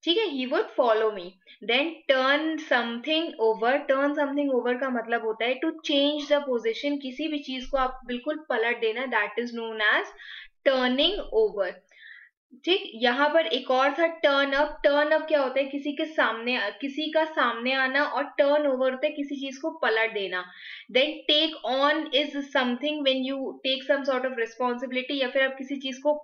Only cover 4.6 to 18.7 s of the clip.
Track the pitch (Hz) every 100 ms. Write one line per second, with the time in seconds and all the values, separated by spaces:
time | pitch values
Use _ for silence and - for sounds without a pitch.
4.6 | 240 247 262 247 226 233 220 214 233 254
5.6 | 320 320 - 285 285 302 285 294 285 247
6.6 | 220 226 285 285 277 247 302 294 285 262
7.6 | 254 269 254 - - 247 294 311 - 240
8.6 | 226 233 226 220 262 233 208 220 240 233
9.6 | 226 220 214 269 403 - - - - _
10.6 | - 262 247 254 320 392 - 220 220 202
11.6 | 185 190 _ - - - - _ _ 247
12.6 | - 381 392 220 240 254 294 330 320 262
13.6 | - 254 277 285 330 330 294 277 277 277
14.6 | 302 - 294 285 302 311 311 302 262 262
15.6 | 277 285 285 285 311 311 247 226 233 247
16.6 | 202 208 269 277 311 311 311 320 247 226
17.6 | 240 269 262 269 294 247 285 - 285 294
18.6 | 294